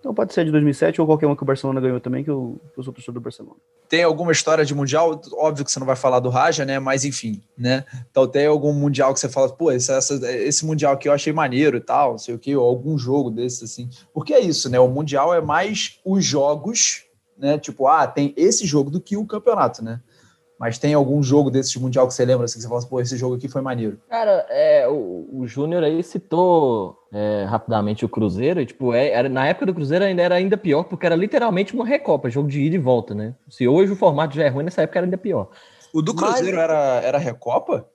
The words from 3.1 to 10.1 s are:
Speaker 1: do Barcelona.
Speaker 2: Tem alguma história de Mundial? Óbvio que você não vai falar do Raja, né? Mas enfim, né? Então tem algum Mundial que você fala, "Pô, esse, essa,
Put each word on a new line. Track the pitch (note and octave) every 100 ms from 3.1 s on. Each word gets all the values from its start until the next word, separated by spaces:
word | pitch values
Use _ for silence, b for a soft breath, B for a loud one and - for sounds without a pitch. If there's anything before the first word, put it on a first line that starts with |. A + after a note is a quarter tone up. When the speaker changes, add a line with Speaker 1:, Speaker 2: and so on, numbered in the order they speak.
Speaker 1:
do | A#2+
Barcelona. | A#2+ - A2 - _ _ _
Speaker 2:
Tem | D#3+
alguma | E3+ D#3 F3
história | D#3 - D#3+
de | D3
Mundial? | C#3+ C#3 D3+ E3 D#3 -
Óbvio | - D#3 D3+
que | C#3
você | -
não | C3
vai | B2+
falar | C3+ B2+
do | B2+
Raja, | B2 D3+ D3+
né? | C3+ C3+
Mas | C3+ C3+
enfim, | C#3+ C3 A2+ G2+ _ -
né? | B2 C3 C#3+ B2+ A#2+
Então | - C3
tem | C#3+ D3
algum | D3+ C#3+
Mundial | D3 C#3+ C3+ C3+
que | C3+
você | C3
fala, | C#3 C3+
"Pô, | B2+ E3
esse, | B2+ B2
essa, | C3+ C3